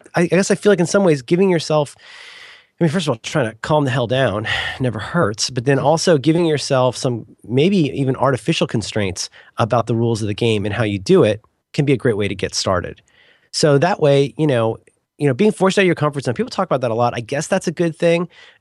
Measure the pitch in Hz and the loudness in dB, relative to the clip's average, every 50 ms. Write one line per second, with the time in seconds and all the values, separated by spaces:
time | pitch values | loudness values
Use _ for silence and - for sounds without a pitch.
0 | - _ - - 175 165 165 175 196 - 202 - - 208 202 170 175 - - 202 | -20 _ -2 -2 0 2 2 2 2 2 0 0 2 2 2 4 2 2 2 2
1 | 196 180 151 143 123 - 175 175 196 190 180 160 - - 156 151 147 - - - | 4 4 2 2 0 0 2 2 4 2 2 0 0 0 0 0 0 -2 -6 -14
2 | - - - - - - - - - - - - _ _ _ - 170 165 135 196 | -20 -20 -20 -20 -20 -20 -20 -20 -20 -20 -20 -20 _ _ _ -2 0 0 0 0
3 | 160 147 123 110 - - - 165 127 110 110 - - - 156 151 143 135 123 135 | -2 -2 -4 -4 -6 -4 -2 -2 -2 -2 -4 -6 -4 0 0 0 2 0 0 -2
4 | 120 104 123 131 135 117 95 107 107 - - - - - - - 131 123 104 107 | -2 -2 0 0 0 0 0 -2 -4 -4 -6 -6 -6 -8 -6 -4 -4 -4 -4 -6
5 | 101 - - 170 165 101 113 - - - 131 127 113 135 139 131 117 135 156 160 | -8 -4 -2 0 0 0 -2 -4 -6 -6 -6 -4 -2 0 0 2 2 2 2 2
6 | - - 170 143 120 156 156 170 175 160 151 139 - - 143 131 127 127 120 - | 2 2 2 2 4 2 2 2 2 0 0 -2 -2 0 0 2 2 0 0 -2
7 | - 135 120 113 110 - - _ - - 113 131 147 190 208 196 156 127 82 104 | -2 -4 -4 -4 -8 -12 -20 _ -10 -2 0 2 2 2 2 2 0 0 -2 -2
8 | 139 127 131 - 120 135 135 120 - - 165 - 170 139 - 120 101 - - 110 | -2 -2 -2 0 0 0 0 0 -2 -4 -2 -2 -2 -2 -2 -4 -4 -4 -4 -4
9 | 101 95 92 - - - - - - _ _ - 120 113 123 120 110 - 120 113 | -4 -4 -4 -8 -10 -12 -14 -20 -20 _ _ -4 -2 0 0 0 0 0 -2 0
10 | 117 117 117 101 110 101 104 - 120 117 110 104 98 104 101 113 113 104 101 95 | 0 0 -2 -2 -4 -6 -4 -2 0 0 0 0 -2 -2 -4 -2 -2 -2 -2 -2
11 | 95 - 180 185 135 104 107 107 - _ _ _ _ _ - - 147 139 143 120 | 0 2 4 4 4 4 2 -2 -6 _ _ _ _ _ -4 -2 0 0 0 2
12 | - 131 110 98 104 98 98 95 - 90 - - - 104 95 90 82 82 80 - | 2 0 0 0 -2 -4 -4 -4 -6 -6 -6 -4 -2 -2 0 -2 -2 -6 -10 -16
13 | _ _ _ _ _ _ _ _ _ _ - - - 156 143 139 147 175 202 - | _ _ _ _ _ _ _ _ _ _ -2 0 4 4 4 4 4 2 2 2
14 | - 143 143 139 139 135 - - 156 151 131 120 113 113 113 - _ _ _ _ | 2 4 4 4 2 0 -2 -2 0 0 2 2 0 0 -2 -6 _ _ _ _
15 | _ _ _ - 147 143 127 117 202 214 - - 180 190 180 208 196 180 160 - | _ _ _ -2 0 0 2 2 2 2 2 2 2 2 2 2 2 2 2 0
16 | 147 151 143 143 127 131 117 - 220 254 - - 190 165 160 131 123 120 110 113 | -2 -2 -2 -2 -4 -4 -4 -4 -6 -6 -4 -4 -2 -2 -2 -2 -2 -2 0 0
17 | 120 120 85 113 120 - 139 139 156 - 196 190 - - 156 - 175 170 156 - | 0 0 -2 -4 -6 -6 -6 -6 -4 -2 -2 -2 -2 -4 -4 -2 -2 -4 -2 0
18 | - 170 170 170 180 - _ - - - - _ | 0 2 2 0 -2 -6 _ -16 -20 -20 -20 _